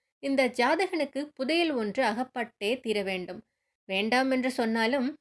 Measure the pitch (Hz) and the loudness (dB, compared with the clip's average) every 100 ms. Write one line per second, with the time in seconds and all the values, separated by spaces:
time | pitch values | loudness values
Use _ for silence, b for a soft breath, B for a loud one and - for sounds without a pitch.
0 | _ _ 277 269 247 247 247 320 370 339 | _ _ -2 2 2 2 2 2 0 0
1 | 277 269 294 - 262 320 330 269 214 202 | -4 -4 -8 -6 0 2 2 0 -2 0
2 | 247 226 254 254 226 _ 208 254 233 208 | 0 0 -4 -6 -8 _ -2 -2 -2 -2
3 | 190 190 180 185 - _ _ _ - 190 | 0 -4 -6 -12 -16 _ _ _ -6 -2
4 | 214 247 262 262 254 254 226 226 226 277 | 2 2 2 2 0 0 0 2 2 2
5 | 254 311 | 0 -4